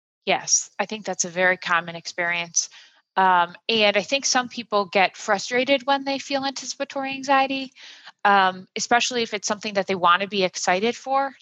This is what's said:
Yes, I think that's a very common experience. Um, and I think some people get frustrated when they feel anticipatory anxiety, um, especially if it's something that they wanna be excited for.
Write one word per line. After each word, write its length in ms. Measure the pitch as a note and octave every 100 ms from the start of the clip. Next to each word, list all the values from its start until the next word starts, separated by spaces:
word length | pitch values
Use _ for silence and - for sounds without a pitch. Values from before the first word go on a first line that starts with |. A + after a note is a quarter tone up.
| _ _
Yes, 460 | - E3+ - - - -
I 80 | G3
think 180 | A3
that's 200 | G3 F#3
a 40 | F3+
very 280 | E3+ F#3 F3+
common 400 | F3+ E3+ E3+ E3
experience. 720 | - - E3+ F3 E3+ - - - - _ _ -
Um, 400 | F#3+ F3+ F3 - -
and 280 | A3+ G#3 G3+
I 60 |
think 220 | F#3 C#4
some 240 | - C4 B3
people 360 | - A3 G#3
get 320 | F#3+ G3+ F3+ -
frustrated 680 | - G3 - B3 C4 C#4 B3+
when 180 | C#4
they 160 | C4+ C4+
feel 240 | - C#4
anticipatory 640 | C#4 C4+ B3 - C#4 C#4 C4+
anxiety, 640 | C4+ C4 C4+ C4+ C4+ C4 - - - - -
um, 440 | G#3 G3+ F#3 F#3 - A3
especially 460 | - A#3+ - B3
if 120 | A3+
it's 140 | G#3 -
something 260 | G3+ G#3+
that 140 | G3+ F#3+
they 80 | F#3+
wanna 320 | F3 F3+ G3
be 160 | G3+
excited 500 | F3+ - - F#3 A3+
for. 400 | A#3+ C4 C4+ C4+ -